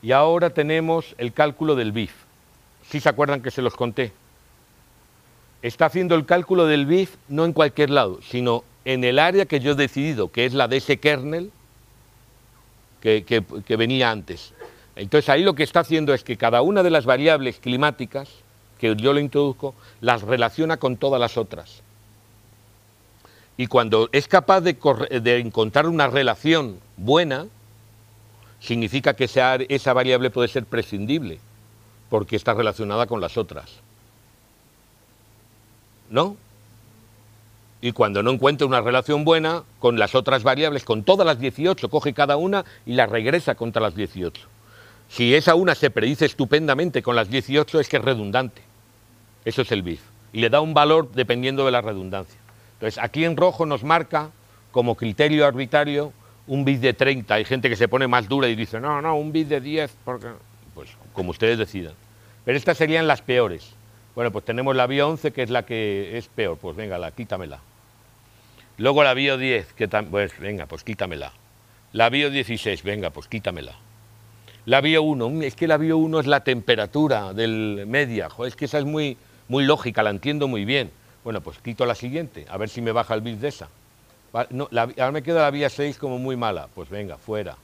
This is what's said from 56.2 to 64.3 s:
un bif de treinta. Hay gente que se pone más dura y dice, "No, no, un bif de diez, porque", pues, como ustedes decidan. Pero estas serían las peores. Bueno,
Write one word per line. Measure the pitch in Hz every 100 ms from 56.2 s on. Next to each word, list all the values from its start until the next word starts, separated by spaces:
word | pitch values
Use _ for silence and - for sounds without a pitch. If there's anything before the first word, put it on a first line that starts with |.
| - - -
un | 135 139
bif | 139
de | 127
treinta. | 120 135 135 104 107
Hay | 107
gente | 131 123
que | 110
se | 113
pone | 127 131
más | 123 101
dura | 139 131
y | 113
dice, | 113 113
"No, | 135 147
no, | 151 156
un | 151
bif | 156 151
de | 143
diez, | 131 156 147 -
porque", | - 127 117 113 - - -
pues, | 78 69 - -
como | - 90
ustedes | 85 113 117
decidan. | 107 98 85 76 - - - -
Pero | - 139
estas | 151 165
serían | 160 160 160
las | 135
peores. | - 123 113 82 - - - - _ -
Bueno, | 120